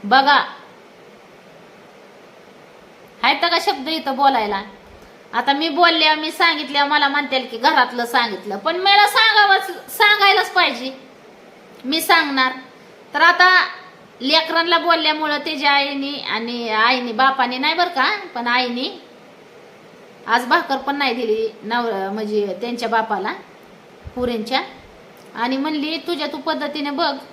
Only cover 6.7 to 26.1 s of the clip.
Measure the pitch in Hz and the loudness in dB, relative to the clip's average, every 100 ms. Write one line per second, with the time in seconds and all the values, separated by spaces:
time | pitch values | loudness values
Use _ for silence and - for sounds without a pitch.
6.7 | 285 285 294 285 285 277 262 233 226 254 | 0 2 2 2 0 -2 -4 -4 -2 2
7.7 | 311 240 240 233 254 233 190 208 202 311 | 2 2 -2 -2 -2 -2 -6 -8 -4 -4
8.7 | 349 381 403 415 494 440 427 403 381 381 | 0 4 4 4 4 4 4 4 2 0
9.7 | 349 - - 415 415 403 392 427 370 320 | -12 -12 2 2 4 4 4 2 0 0
10.7 | 233 262 262 - - - - - - - | -2 -10 -12 -20 -20 -20 -20 -20 -20 -20
11.7 | - 247 311 320 339 294 269 262 262 - | -14 -6 -4 2 2 2 0 -2 -4 -16
12.7 | - - - - 294 330 349 359 370 - | -20 -20 -20 -8 4 4 6 6 6 2
13.7 | - - - - - 262 320 320 330 330 | -8 -20 -20 -20 -8 2 2 2 0 2
14.7 | 339 349 339 311 302 311 294 302 302 285 | 2 4 2 2 0 -2 -4 -4 -2 2
15.7 | 285 277 277 277 285 - 214 233 240 233 | 2 0 -4 -6 -6 -6 -6 -6 -6 -2
16.7 | 214 233 262 240 220 269 269 247 254 294 | 2 2 2 -2 2 2 2 -2 0 -2
17.7 | 330 349 262 277 415 370 240 240 247 247 | 0 0 2 0 -2 -8 -6 -2 0 0
18.7 | 240 302 381 - - - - - - - | -4 -6 -10 -20 -20 -20 -20 -20 -20 -20
19.7 | - - - - - - 233 247 330 339 | -20 -20 -20 -20 -18 0 0 2 0 0
20.7 | 302 262 285 269 240 233 220 220 214 202 | -4 -2 -2 -2 -2 -2 0 -2 -6 -4
21.7 | 240 233 196 190 214 214 214 202 185 240 | -2 -2 -2 -4 -4 -2 -2 -2 -4 -6
22.7 | 233 233 226 220 202 202 381 - - - | -6 -2 0 0 -4 -4 -8 -14 -20 -20
23.7 | - - - - - 247 233 220 262 392 | -20 -20 -20 -14 -6 -4 -4 -2 -4 -4
24.7 | - - - - - - - 240 262 302 | -14 -20 -20 -20 -20 -16 -6 -4 -2 -2
25.7 | 302 302 320 320 | -4 -4 -6 -6